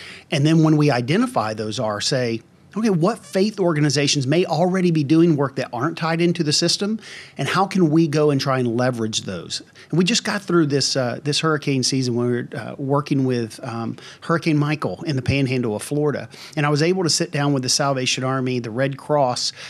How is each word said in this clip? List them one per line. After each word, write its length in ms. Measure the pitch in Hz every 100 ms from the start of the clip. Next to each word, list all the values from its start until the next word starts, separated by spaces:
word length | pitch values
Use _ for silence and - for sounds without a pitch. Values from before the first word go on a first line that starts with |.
| - - -
And 160 | 156 151
then 160 | 165
when 140 | 156 151
we 160 | 147
identify 600 | 123 120 185 254 120 107
those 260 | 110 110 104
are, 220 | 110 101
say, 400 | - 135 120 113 - _ _ 196
"Okay, 140 | 226
what 360 | 175 180 233 -
faith 340 | 190 208 208
organizations 680 | 175 151 147 139 143 147 127
may 200 | 160 185
already 460 | 156 180 190 180
be 120 | 156
doing 320 | 135 160 170 143
work 220 | 139 -
that 100 | 123
aren't 240 | 117 151 165
tied 240 | 160 165
into 200 | 175 170
the 120 | 151
system, 480 | 143 170 - 202 220 - - - -
and 120 | 143
how 160 | 175 196
can 240 | 190 160
we 180 | 160 165
go 220 | 151 151
and 100 | 139
try 200 | 139 131
and 180 | 123 117
leverage 460 | 127 120 110 107
those?" 380 | 101 90 80 - - - -
And 80 | 160
we 80 | 185
just 180 | 233
got 180 | 214 208
through 260 | - 175 147
this, 280 | 139 - 139
uh, 240 | 120 123
this 200 | 147 143
hurricane 420 | 160 151 147 131
season 320 | 123 135 127 117
when 120 | 123
we 40 |
were, 160 | 120 - 143
uh, 200 | 117 123
working 480 | 135 143 139 139 131
with, 340 | 123 110 -
um, 360 | 131 113 113 - - -
Hurricane 360 | - 165 170 147
Michael 460 | 147 151 117 90 -
in 120 | 131
the 40 |
Panhandle 540 | 123 139 131 127 120 104
of 80 |
Florida. 460 | - 147 147 110 110 - - 156
And 100 | 147
I 40 |
was 120 | 147
able 220 | 160 190
to 60 | 170
sit 200 | - 170
down 220 | 147 143
with 120 | 139
the 40 | 127
Salvation 560 | - 139 135 127 -
Army, 360 | 131 131 127 123
the 120 | 117
Red 240 | 113 139 135
Cross, 560 | - 147 131 120 - -